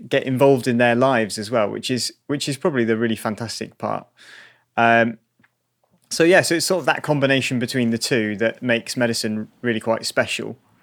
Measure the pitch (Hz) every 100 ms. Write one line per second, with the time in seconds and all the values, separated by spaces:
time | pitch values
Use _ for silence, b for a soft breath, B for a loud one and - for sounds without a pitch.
0 | - 139 131 127 139 135 123 120 120 120
1 | 131 127 107 95 104 120 104 104 - 127
2 | - - - 147 151 139 190 135 113 110
3 | 117 110 117 107 110 - 110 - 107 107
4 | - b b b b b _ - 117 117
5 | 117 113 _ _ _ _ _ _ _ _
6 | - - 165 185 - 165 - 185 143 151
7 | 143 147 135 135 - 127 120 135 117 117
8 | - 127 107 101 113 - 123 117 - -
9 | 120 117 113 107 107 _ 123 110 113 113
10 | - - 113 - 107 113 _ b